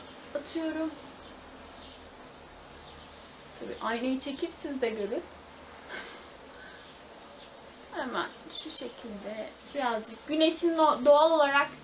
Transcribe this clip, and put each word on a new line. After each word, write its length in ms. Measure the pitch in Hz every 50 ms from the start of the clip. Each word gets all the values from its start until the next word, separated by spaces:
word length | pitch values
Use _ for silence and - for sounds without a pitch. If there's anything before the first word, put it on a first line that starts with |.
| - - - - - - -
atıyorum. 560 | 294 285 - - 330 320 320 320 311 320 311 - - - - - - - - - - - - - - - - - - - - - - - - - - - - - - - - - - - - - - - - - - - - - - - - - - - - - -
Tabii 160 | - - - -
aynayı 380 | - 214 233 233 240 262 269 262
çekip 320 | - 285 277 - 349 339 - -
siz 200 | - 302 277 262
de 80 | 240 226
görün. 340 | 220 220 202 196 240 339 - - - - - - - - - - - - - - - - - - - - - - - - - - - - - - - - - - - - - - - - - - - - - - - - - - - - - - -
Hemen 340 | 349 285 254 220 190 - - - - - 320 - - -
şu 80 | 320
şekilde 800 | - - 269 233 - - - 226 202 196 190 202 214 220 214 - - - - - -
birazcık 520 | 285 262 240 233 220 220 226 220 - - -
güneşin 500 | 302 311 320 320 320 - 339 339 330 320
o 280 | 320 302 269 240 247
doğal 260 | 294 285 294 311 330
olarak 360 | 330 311 294 277 277 285 294 - - -